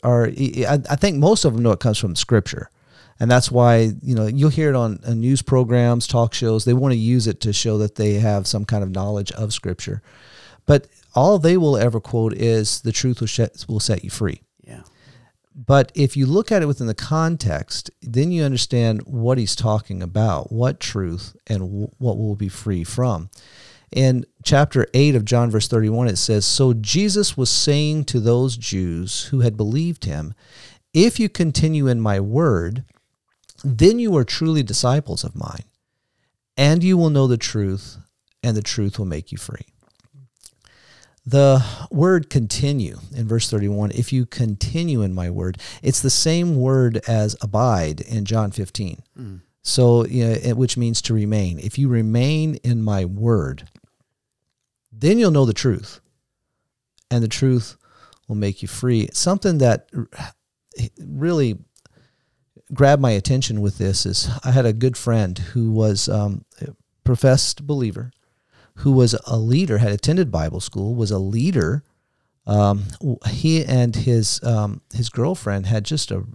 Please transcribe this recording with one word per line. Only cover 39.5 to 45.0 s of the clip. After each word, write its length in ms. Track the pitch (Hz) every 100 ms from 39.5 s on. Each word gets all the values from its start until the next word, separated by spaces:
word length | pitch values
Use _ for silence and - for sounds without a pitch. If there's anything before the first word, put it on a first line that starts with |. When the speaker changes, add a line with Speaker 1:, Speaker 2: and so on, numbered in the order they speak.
| - - _ _ _ _ 143 131 _ - _ _ _ _ _ _ _ 120
Speaker 1:
The 380 | 135 139 135 110 - 156
word 380 | 151 180 180 143
continue 720 | 139 110 - 139 143 82 - -
in 120 | 135 110
verse 220 | 113 -
thirty-one, 440 | 107 101 104 104
"If 200 | - 120
you 140 | 131 120
continue 760 | - 117 98 - 160 170 127